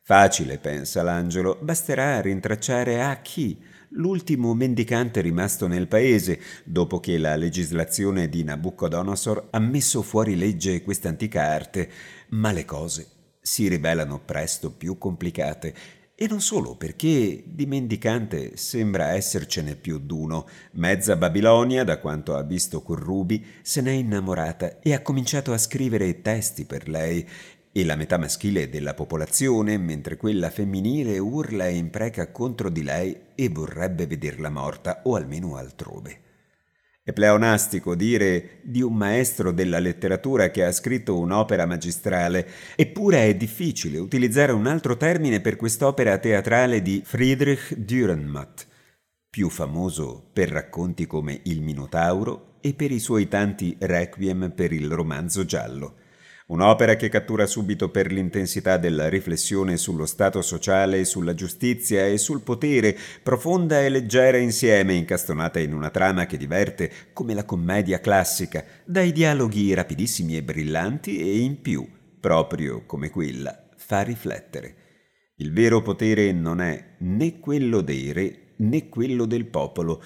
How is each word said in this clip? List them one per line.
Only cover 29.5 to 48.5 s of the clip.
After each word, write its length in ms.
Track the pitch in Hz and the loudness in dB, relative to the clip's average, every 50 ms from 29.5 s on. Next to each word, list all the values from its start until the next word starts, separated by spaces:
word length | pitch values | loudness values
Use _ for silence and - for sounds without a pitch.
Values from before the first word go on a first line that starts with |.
| 123 110 107 107 107 | 2 2 2 2 0
mentre 400 | 101 90 82 78 73 69 87 82 | 0 -2 -4 -4 -6 -6 -8 -8
quella 320 | - - 107 107 95 85 80 | -4 -2 0 0 0 -2 -2
femminile 680 | - - 101 98 98 95 95 113 135 151 139 113 101 95 | -2 -4 -4 -2 -2 0 0 0 0 0 0 0 -2 -2
urla 480 | 98 107 127 156 - 110 110 101 92 | -2 -2 -2 -4 -4 -4 -4 -2 -2
e 80 | 90 87 | -2 -2
impreca 560 | 85 82 82 - - 110 117 113 - 85 - | -2 -4 -4 -4 -4 -4 -4 -4 -6 -8 -8
contro 360 | - - 120 131 120 117 110 | -6 -6 -6 -4 -4 -4 -4
di 140 | 95 82 80 | -4 -2 -2
lei 340 | 73 67 69 85 92 95 - - - _ _ | -4 -2 -2 -2 -2 -4 -6 -8 -14 _ _
e 140 | - 131 113 | -2 -2 -2
vorrebbe 580 | 80 78 78 - - 80 87 95 180 117 87 | -2 -4 -6 -8 -6 -4 -4 -4 -2 -4 -4
vederla 420 | 71 82 71 76 73 - - 78 76 | -4 -4 -6 -6 -8 -6 -6 -8 -8
morta 520 | 76 69 67 73 73 - - 90 87 - - | -6 -6 -6 -8 -8 -6 -6 -6 -6 -2 -2
o 120 | 127 120 | 0 0
almeno 400 | 95 76 65 73 80 92 87 69 | 0 -2 -4 -8 -8 -6 -8 -8
altrove. 640 | 65 65 65 - - - - 50 - - 73 - - _ _ _ _ _ _ _ _ _ _ _ _ _ _ _ _ _ | -10 -12 -14 -14 -16 -14 -14 -14 -14 -16 -16 -18 -20 _ _ _ _ _ _ _ _ _ _ _ _ _ _ _ _ _
È 100 | - - | -6 2
pleonastico 800 | 101 104 104 104 104 113 113 110 101 - - - 90 - 90 87 | 6 6 8 8 8 6 6 4 4 2 0 -2 -2 -2 -2 0
dire 680 | 85 101 113 120 107 101 95 90 87 85 - - - - | 2 2 2 4 4 6 4 4 2 0 -6 -20 -18 -14
di 180 | - 120 123 | -4 0 0
un 140 | 127 117 113 | 0 2 2
maestro 560 | 107 101 101 107 123 127 127 - - 98 92 | 0 2 2 2 2 2 0 0 0 0 0
della 260 | 85 85 92 90 85 | 2 2 0 2 2
letteratura 720 | 85 90 90 87 - 98 92 95 92 - 135 135 117 95 87 | 0 0 0 -2 -2 -2 -2 -2 0 0 0 4 4 4 4
che 160 | - 101 90 | 4 2 0
ha 60 | 87 | 2
scritto 480 | 90 - - - 127 120 110 - 95 87 | 0 -2 -2 -2 -2 -2 0 -2 0 0
un'opera 480 | 85 87 95 107 110 110 107 90 85 | 0 2 2 2 2 2 2 2 2
magistrale, 800 | 87 87 85 82 87 85 - - 101 95 90 87 87 90 92 85 - - - - - - | 0 -2 -4 -4 -6 -6 -4 -2 -2 0 0 0 2 0 0 -2 -4 -12 -18 -18 -8 2
eppure 520 | - 156 - - 196 202 202 180 139 110 | 2 2 2 2 0 4 4 6 6 6
è 80 | 107 104 | 4 4
difficile 640 | 92 117 110 - - 180 160 - - - 82 71 80 | 2 0 -4 -4 -4 -4 -4 -4 -4 -6 -6 -4 -6
utilizzare 520 | 90 - 139 131 123 120 110 139 147 131 | -4 -2 0 2 2 4 4 4 4 4
un 140 | 123 104 104 | 4 2 2
altro 320 | 131 156 165 - - 120 | 2 0 0 0 -2 -2
termine 420 | 113 147 160 180 - 156 135 110 101 | 0 2 0 2 2 2 2 2 2
per 160 | 87 110 104 | 2 0 -2
quest'opera 600 | - 113 113 110 - 143 135 135 - 123 107 98 | 0 -2 -4 0 2 2 2 4 4 4 4 2
teatrale 640 | 95 - 117 107 98 95 117 117 120 127 127 120 110 | 2 2 2 2 2 4 4 4 4 4 4 2 2
di 220 | 90 95 98 101 - | 2 0 -2 -2 -2
Friedrich 720 | - - 120 127 131 135 127 143 139 139 123 - - - | -4 0 2 2 2 4 4 2 2 2 0 -2 -8 -8
Dürrenmatt, 880 | - 104 92 123 127 120 95 87 76 73 71 71 69 69 - | -8 -4 -2 0 2 2 2 2 0 -2 -6 -6 -8 -10 -12